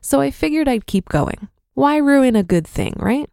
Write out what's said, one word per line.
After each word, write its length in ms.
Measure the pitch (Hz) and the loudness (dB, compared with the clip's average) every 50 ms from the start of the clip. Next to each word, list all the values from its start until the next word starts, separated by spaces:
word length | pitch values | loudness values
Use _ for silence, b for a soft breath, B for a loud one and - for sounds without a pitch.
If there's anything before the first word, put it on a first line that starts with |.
so 200 | - - - 277 | -4 0 0 0
I 100 | 277 277 | 0 0
figured 380 | 262 - - 311 302 311 311 277 | -2 -2 -4 -2 0 0 0 0
I'd 180 | 247 226 - | 0 -2 -4
keep 220 | - - 190 185 - | -2 -4 -4 -4 0
going. 400 | - 151 139 - - - - - _ _ _ _ _ | -2 -2 0 -2 -4 -10 -12 -18 _ _ _ _ _
Why 220 | - 269 285 294 | 0 2 2 2
ruin 400 | 302 294 277 285 277 262 254 233 | 2 2 4 4 4 4 4 2
a 80 | 214 190 | 2 0
good 220 | 170 190 175 160 | 2 0 -2 -2
thing, 280 | - - - - - - | -2 -6 -6 -6 -6 -6
right? 320 | - - 196 226 277 302 - | -4 -2 -2 -2 -2 -2 -8